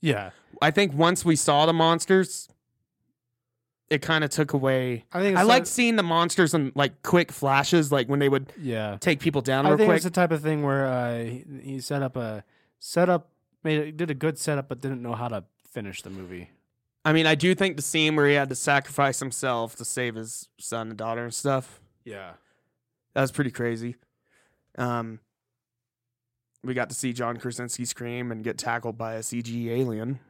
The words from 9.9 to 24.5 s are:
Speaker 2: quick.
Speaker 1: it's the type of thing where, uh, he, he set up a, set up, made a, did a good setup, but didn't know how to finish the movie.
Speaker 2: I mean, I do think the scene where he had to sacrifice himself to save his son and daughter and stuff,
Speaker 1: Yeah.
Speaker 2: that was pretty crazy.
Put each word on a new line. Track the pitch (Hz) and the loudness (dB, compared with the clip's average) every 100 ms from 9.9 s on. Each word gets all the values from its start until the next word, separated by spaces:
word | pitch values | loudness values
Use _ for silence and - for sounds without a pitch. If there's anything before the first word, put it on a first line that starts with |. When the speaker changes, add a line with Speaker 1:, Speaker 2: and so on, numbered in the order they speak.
Speaker 2:
quick. | 160 | 4
Speaker 1:
it's | |
the | 170 | 2
type | 170 175 | 2 2
of | 160 | 2
thing | 151 151 | 0 0
where, | 143 139 135 | 0 0 0
uh, | 127 120 117 | 0 -2 -4
he, | 117 123 - 135 | -6 -8 -12 -16
he | 135 135 | -12 -12
set | 127 143 | -6 -4
up | 135 127 | -4 -4
a, | 117 107 - _ _ _ | -8 -8 -14 _ _ _
set | - 165 180 | -6 0 2
up, | 175 - _ _ _ | 2 -2 _ _ _
made | 160 151 | -2 0
a, | 151 | -2
did | 156 170 | -4 -4
a | |
good | 139 151 156 | -2 -2 -2
setup, | - 147 135 | -2 -4 -4
but | 123 | -8
didn't | 131 131 | -6 -6
know | 120 | -6
how | 113 120 | -6 -4
to | 110 87 _ _ | -6 -8 _ _
finish | - 104 90 | -10 -10 -12
the | - | -14
movie. | 95 92 90 87 _ _ _ _ _ | -14 -14 -14 -16 _ _ _ _ _
Speaker 2:
I | - | 2
mean, | 156 160 | 4 4
I | 156 | 4
do | 165 | 4
think | 185 196 147 | 4 2 -2
the | |
scene | 143 160 156 156 | -4 2 2 4
where | 143 | 4
he | |
had | 143 135 | 4 2
to | 123 | -4
sacrifice | - 143 135 - 139 131 | 0 0 0 0 0 0
himself | 165 120 135 120 117 - | -6 -6 -2 -2 -4 -8
to | |
save | 117 - 123 113 | -10 -4 -4 -6
his | 110 - - _ | -12 -14 -16 _
son | - 120 113 | -10 -8 -8
and | 110 | -8
daughter | 110 117 | -6 -6
and | 120 | -6
stuff, | 113 143 135 127 - _ _ | -6 -2 -2 -4 -20 _ _
Speaker 1:
Yeah. | - 101 95 85 _ _ _ _ _ _ _ | -18 -16 -16 -20 _ _ _ _ _ _ _
Speaker 2:
that | - | -2
was | 135 | -2
pretty | - 139 | -2 -6
crazy. | - 117 113 117 120 _ _ _ _ _ | -4 -6 -4 -8 -12 _ _ _ _ _